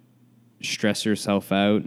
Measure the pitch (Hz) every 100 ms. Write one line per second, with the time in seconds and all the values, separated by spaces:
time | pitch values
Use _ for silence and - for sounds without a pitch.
0 | _ _ _ _ _ _ - - 107 101
1 | 110 104 - 101 - 98 101 107